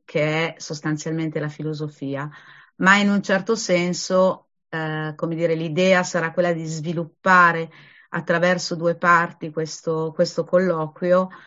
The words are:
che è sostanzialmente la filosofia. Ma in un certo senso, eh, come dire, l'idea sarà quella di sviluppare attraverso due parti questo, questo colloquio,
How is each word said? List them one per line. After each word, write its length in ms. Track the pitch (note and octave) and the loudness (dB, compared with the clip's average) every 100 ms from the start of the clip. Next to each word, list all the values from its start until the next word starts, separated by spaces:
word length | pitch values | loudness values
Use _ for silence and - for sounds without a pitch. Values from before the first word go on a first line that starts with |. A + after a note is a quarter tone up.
che 520 | - D#3+ D3+ D#3 E3 | -6 -2 0 0 -2
è 60 | - | -6
sostanzialmente 800 | - D3+ D#3 D3+ E3 D#3+ D#3+ D3+ | -12 -8 -4 -4 -4 -4 -4 -4
la 100 | D3+ | -6
filosofia. 760 | D3+ D#3 D3+ D3+ - C#3 C3+ D3 - - - - - | -6 -8 -6 -8 -8 -8 -8 -8 -14 -20 -20 -20 0
Ma 200 | F#3 G3+ | 4 4
in 140 | G3+ | 4
un 120 | G3+ | 0
certo 320 | - G3 F#3+ | 0 0 0
senso, 960 | A3 - F3 F3+ E3+ - F#3 F#3 - _ _ _ | -4 0 0 0 -4 -2 2 2 0 _ _ _
eh, 420 | D#3+ D#3 D#3 D#3 | -8 -6 -4 -6
come 200 | D3+ E3 | -6 -6
dire, 200 | E3 E3+ | -2 -2
l'idea 480 | D#3+ E3 D#3 F#3 F3+ | -2 -2 0 4 4
sarà 280 | F3+ F3 E3 | 2 -2 -2
quella 200 | E3 F3 | 0 0
di 120 | E3 | -2
sviluppare 1080 | D#3+ D#3+ D#3 E3+ D#3 _ F#3+ F#3 E3+ E3+ E3 - - - _ | -4 -6 -6 -6 -8 _ 4 6 6 4 -6 -12 -20 -20 _
attraverso 640 | E3+ E3 E3+ F3+ F3+ - E3+ | -8 -2 2 2 2 -2 -2
due 200 | E3+ E3 | -2 0
parti 540 | F3 E3+ E3+ - D#3+ | 4 4 2 -6 -10
questo, 600 | D#3 D#3 - - D#3+ D#3+ | -8 -8 -6 -4 -4 -4
questo 300 | D#3+ F3 - | -2 -2 -2
colloquio, 840 | D#3+ F3+ F#3 E3 D#3 - F3+ F3+ F#3 - | 0 2 2 0 -4 -4 2 2 2 -6